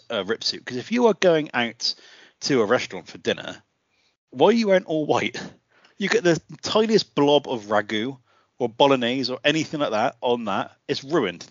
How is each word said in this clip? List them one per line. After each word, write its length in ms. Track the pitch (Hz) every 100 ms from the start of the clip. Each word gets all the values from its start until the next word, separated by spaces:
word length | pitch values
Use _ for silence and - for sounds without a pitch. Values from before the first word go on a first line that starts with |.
| -
uh, 140 | 110 95
Rip's 220 | 113 -
suit, 180 | - -
'cause 120 | 123
if 140 | 113
you 160 | 240 240
are 60 | 190
going 360 | 180 160 151
out 400 | 123 117 - - - - - - _
to 200 | - 135
a 40 | 101
restaurant 420 | 120 - 92 -
for 120 | -
dinner, 420 | 113 92 82 - _ _ _ _ _ _ _
why 160 | 127 170
are 60 |
you 140 | 233 214
wearing 180 | 190 -
all 200 | 156 151
white? 340 | 120 - - - - _ _ _ -
You 120 | 190
get 140 | 175
the 180 | 175 160 _ 151
tiniest 500 | - 214 220 214 -
blob 340 | - 143 147 -
of 180 | 123 101
ragu 520 | 107 104 110 120 135 _ _ _ -
or 60 | 120
bolognese 640 | 113 143 135 120 135 120
or 80 | 127 147
anything 340 | 156 - 151
like 120 | 143
that 260 | 107 127 -
on 240 | 127 120 107
that, 300 | 101 - _ -
it's 120 | 143
ruined. 460 | 135 165 98 87 -